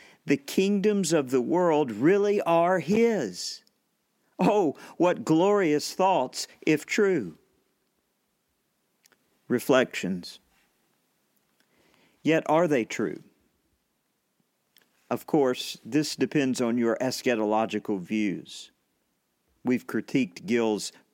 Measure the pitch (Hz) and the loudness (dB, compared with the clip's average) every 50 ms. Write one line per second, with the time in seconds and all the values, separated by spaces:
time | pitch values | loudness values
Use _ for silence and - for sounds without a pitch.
0 | - - - _ _ - 139 135 - - - - 190 196 208 196 185 214 208 202 | -20 -20 -20 _ _ -2 -2 0 -2 -2 0 0 2 2 0 0 0 0 0 0
1 | 185 147 170 156 135 123 131 127 120 127 147 180 180 170 151 147 151 131 107 104 | 0 0 0 0 0 0 0 0 0 0 0 2 2 2 2 2 0 0 -2 0
2 | 127 165 202 202 202 208 202 202 - 170 170 165 170 175 185 180 - 156 208 226 | 2 2 4 4 2 2 0 0 0 2 2 2 2 2 2 0 0 0 2 2
3 | 233 233 226 190 127 95 90 - - - - - - _ _ _ _ _ _ _ | 2 2 2 0 -2 -4 -6 -8 -10 -12 -12 -14 -18 _ _ _ _ _ _ _
4 | _ _ _ _ _ _ _ - 185 233 208 214 185 139 - - - - - - | _ _ _ _ _ _ _ 0 2 2 4 4 2 0 -2 -4 -10 -14 -2 0
5 | 165 180 170 - 117 - 160 160 180 202 208 202 190 156 147 147 - - - - | 2 2 2 0 0 0 2 4 4 4 4 2 2 2 0 0 -2 -4 -2 0
6 | 185 196 185 147 127 127 - - - - - _ - 160 156 151 - - - - | 2 2 2 2 0 -2 -6 -10 -12 -12 -14 _ 0 0 0 0 0 -2 -2 0
7 | 208 196 185 151 101 85 - - _ _ _ _ _ _ _ _ _ _ _ _ | 2 2 2 0 -2 -6 -10 -14 _ _ _ _ _ _ _ _ _ _ _ _
8 | _ _ _ _ _ _ _ _ _ _ _ _ _ _ _ _ _ _ _ _ | _ _ _ _ _ _ _ _ _ _ _ _ _ _ _ _ _ _ _ _
9 | _ _ _ _ _ _ _ _ _ - 120 117 - - 139 127 120 117 - - | _ _ _ _ _ _ _ _ _ -2 -2 0 2 4 4 4 4 2 -2 -6
10 | - 90 95 87 87 - - - _ _ _ _ _ _ _ _ _ _ _ _ | -6 -6 -6 -6 -8 -12 -18 -20 _ _ _ _ _ _ _ _ _ _ _ _
11 | _ _ _ _ _ _ _ _ _ _ _ _ _ _ _ _ _ _ _ _ | _ _ _ _ _ _ _ _ _ _ _ _ _ _ _ _ _ _ _ _
12 | _ _ _ _ - 147 160 156 - - 151 160 180 160 147 123 110 - - - | _ _ _ _ 0 0 0 2 2 0 2 2 2 2 2 0 0 -2 -4 -4
13 | 110 80 - - - _ _ _ _ _ _ _ _ _ _ _ _ _ _ _ | -4 -4 -6 -8 -14 _ _ _ _ _ _ _ _ _ _ _ _ _ _ _
14 | _ _ _ _ _ _ _ _ _ _ _ _ _ _ _ _ _ _ _ _ | _ _ _ _ _ _ _ _ _ _ _ _ _ _ _ _ _ _ _ _
15 | _ - 123 113 - - - 156 139 127 127 - - - - - - 117 117 151 | _ -8 -6 -6 -4 0 2 2 2 2 0 -2 -6 -10 -12 -14 -10 -4 -2 -2
16 | 147 - - - 131 - - 151 135 131 123 - 123 117 120 123 117 113 110 - | -2 -2 -2 -4 -4 -2 0 0 0 0 0 0 -2 0 0 0 0 0 0 0
17 | 127 127 120 - - 127 120 110 107 104 107 110 113 104 107 107 - - 104 95 | -2 -4 -4 -2 -2 0 0 0 0 0 0 0 0 -2 -4 -6 -4 -4 -4 -6
18 | 87 - 110 110 107 101 85 - - - - - - - _ _ _ _ _ _ | -4 -4 -2 -2 -2 -2 -4 -6 -8 -14 -18 -18 -20 -20 _ _ _ _ _ _
19 | _ _ _ _ _ _ _ _ _ _ _ _ - 123 127 110 - - - 113 | _ _ _ _ _ _ _ _ _ _ _ _ -4 -2 -2 -2 -2 -4 -6 -6
20 | 98 - - 139 123 92 - - 82 92 117 120 117 110 107 95 - - - - | -4 -2 -2 -2 -2 -2 -6 -10 -6 -2 0 0 2 0 0 -2 -4 -8 -12 -16
21 | _ _ | _ _